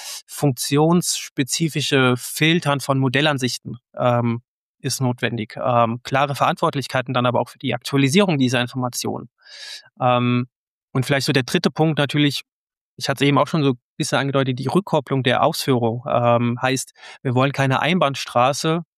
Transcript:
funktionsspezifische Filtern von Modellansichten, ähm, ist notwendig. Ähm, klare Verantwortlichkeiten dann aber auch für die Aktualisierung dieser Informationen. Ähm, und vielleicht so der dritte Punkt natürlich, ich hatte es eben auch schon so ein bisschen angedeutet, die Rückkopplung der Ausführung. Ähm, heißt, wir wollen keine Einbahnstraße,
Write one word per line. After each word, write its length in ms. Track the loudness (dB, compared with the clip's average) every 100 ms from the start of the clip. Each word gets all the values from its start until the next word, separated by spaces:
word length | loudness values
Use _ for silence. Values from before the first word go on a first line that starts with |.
| -14 -16 -16
funktionsspezifische 1900 | -2 0 0 0 2 4 2 0 -4 -6 -6 -4 -2 -2 -4 0 2 4 2
Filtern 640 | -2 0 2 2 0 -2
von 180 | 0 0
Modellansichten, 800 | 2 2 2 0 -2 -6 -12 -16 _ -2
ähm, 460 | 0 2 0 -2 -8 _ _ _
ist 220 | -6 -2
notwendig. 560 | -2 -2 -4 -4 -8 -6
Ähm, 440 | 0 2 2 0
klare 320 | -2 0 0
Verantwortlichkeiten 800 | 0 0 0 -2 -2 -4 -4 -2
dann 100 | 0
aber 160 | 0 0
auch 80 | -2
für 100 | -6
die 160 | -6
Aktualisierung 640 | -6 -2 2 4 4 4 2
dieser 220 | 2 0
Informationen. 720 | -2 -4 -6 -6 -6 -8 -12 _ -20 -20 -18 -18 -18 -4
Ähm, 460 | 0 2 2 0 -2 _ _ _ _
und 140 | -4 0
vielleicht 200 | 0 2
so 60 |
der 100 | 0
dritte 280 | 2 0 0
Punkt 280 | 2 0 2
natürlich, 440 | 0 2 0 0 -10 _ _ _ _ -8
ich 120 | -4
hatte 160 | 0
es 40 | 2
eben 100 | 2
auch 100 | 2
schon 160 | 2
so 60 | 0
ein 80 | 0 _ -8
bisschen 220 | -2 -2
angedeutet, 420 | 0 0 0 -2
die 80 | 0
Rückkopplung 560 | -2 0 -2 0 0
der 180 | 2 2
Ausführung. 600 | 2 0 0 0 0 -2 -2
Ähm, 540 | 0 4 2 2 -2
heißt, 300 | -2 -2 -6 -14 -20 -8
wir 120 | -2
wollen 160 | 2 2
keine 300 | 2 0 2
Einbahnstraße, 1000 | 2 2 0 -2 -2 2 2 2 -2 -2 -4